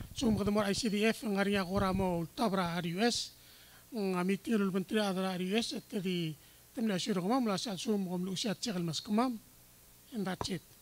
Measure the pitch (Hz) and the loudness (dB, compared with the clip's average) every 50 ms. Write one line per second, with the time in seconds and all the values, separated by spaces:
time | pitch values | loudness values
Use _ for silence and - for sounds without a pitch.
0 | - - - - 277 226 214 202 208 208 208 214 208 196 190 - - 220 190 311 | -14 -12 -6 -2 2 2 2 2 2 2 2 2 2 2 0 0 0 0 2 2
1 | - 226 214 - - 220 196 196 202 202 202 202 185 170 190 202 202 190 185 190 | 2 2 2 0 -2 -2 0 2 2 2 2 0 0 0 0 2 2 2 2 2
2 | 190 185 175 170 165 156 - - 240 208 185 196 180 170 165 175 165 175 170 185 | 2 2 2 0 -2 -4 -2 0 0 2 2 2 0 0 -2 -2 -2 -2 0 2
3 | 226 240 226 - - - - - - - - - - - - - - - 277 220 | 2 2 2 0 -4 -6 -10 -20 -20 -20 -20 -20 -20 -20 -20 -20 -20 -10 -6 -2
4 | 196 190 185 180 180 185 196 190 - - 226 208 202 190 180 196 180 - 226 220 | 0 0 2 2 2 2 0 0 0 0 2 4 4 2 2 0 -2 0 0 0
5 | 208 196 185 190 190 190 185 175 185 185 202 226 226 - 302 214 - - - 208 | 2 2 0 0 0 -2 -2 -2 -2 0 0 0 0 0 -6 -8 -8 -6 -6 -4
6 | 170 190 180 175 165 156 151 - - - - - - - - 269 226 220 190 175 | -2 0 0 0 -2 -2 -6 -8 -14 -20 -20 -20 -20 -14 -6 -2 -2 0 0 0
7 | - - 208 180 170 190 247 269 240 220 190 175 - 247 190 165 - - 208 202 | 0 0 0 0 2 2 2 2 2 0 0 -2 -2 -4 -6 -6 -2 0 0 0
8 | 190 175 180 180 180 190 190 170 - 220 180 - - 247 185 180 170 165 151 - | 0 -2 -2 -2 -2 -2 -4 -2 -2 -2 -2 -2 -4 -4 -2 -2 -2 -2 -2 -4
9 | - 220 208 220 247 262 240 208 - - - - - - - - - - - - | -2 0 2 2 2 2 0 -4 -10 -16 -20 -20 -20 -20 -20 -20 -20 -20 -20 -20
10 | - - 277 220 190 190 185 - - 185 190 165 - - - - | -20 -12 -6 -4 -4 -4 -2 -4 -4 -4 -4 -6 -8 -12 -20 -18